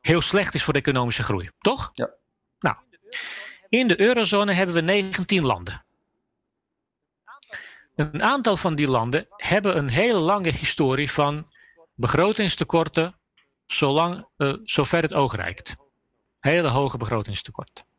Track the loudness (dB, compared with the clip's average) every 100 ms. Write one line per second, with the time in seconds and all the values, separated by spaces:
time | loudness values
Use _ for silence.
0 | 2 2 2 0 0 -2 -2 0 0 0
1 | 0 -2 -2 -4 -6 _ -2 -2 -6 -8
2 | -8 -8 _ _ _ _ -4 -4 _ _
3 | -14 -12 -10 -12 -16 -20 _ 2 2 4
4 | 4 4 2 2 2 0 0 0 2 0
5 | 0 -4 0 2 2 0 -4 -12 _ _
6 | _ _ _ _ _ _ _ _ _ _
7 | _ _ _ -20 -18 -16 -16 -20 _ -4
8 | -4 0 0 2 2 0 0 0 2 2
9 | 2 -2 0 -2 2 2 2 0 0 2
10 | 2 2 2 2 0 -2 -2 0 2 2
11 | -2 0 0 -2 -10 _ _ _ _ -4
12 | 0 2 2 2 -2 -2 0 0 2 0
13 | -2 -4 _ _ _ _ _ -2 2 2
14 | 0 -2 -12 _ -2 -2 -4 -2 0 0
15 | 0 0 0 -2 -6 -8 -14 -16 _ _
16 | _ _ _ _ 0 2 2 0 -2 -4
17 | -4 -4 -4 -8 -10 -16 -18 -20 _